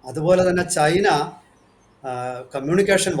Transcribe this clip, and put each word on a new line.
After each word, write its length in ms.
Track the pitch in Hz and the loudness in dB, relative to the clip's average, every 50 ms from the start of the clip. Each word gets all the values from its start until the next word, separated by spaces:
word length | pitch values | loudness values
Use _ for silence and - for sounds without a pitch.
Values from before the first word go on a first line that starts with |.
| 120 | -14
അതുപോലെ 380 | 127 123 156 156 175 185 185 180 180 | -10 -8 -4 2 2 4 4 4 2
തന്നെ 160 | 180 180 175 175 - | 2 0 -2 -2 0
ചൈന, 300 | 170 151 156 170 190 202 196 160 143 143 - - - _ _ _ _ _ _ _ _ _ _ _ _ - | 0 2 2 2 2 2 2 2 0 -2 -6 -10 -18 _ _ _ _ _ _ _ _ _ _ _ _ -12
ആ, 60 | 131 127 123 127 127 123 123 123 - - | -10 -8 -8 -8 -8 -8 -10 -14 -10 -8
കമ്മ്യൂണിക്കേഷൻ 580 | 139 135 147 170 190 196 196 196 190 190 190 170 139 | -8 -4 0 2 2 2 2 2 2 2 0 0 0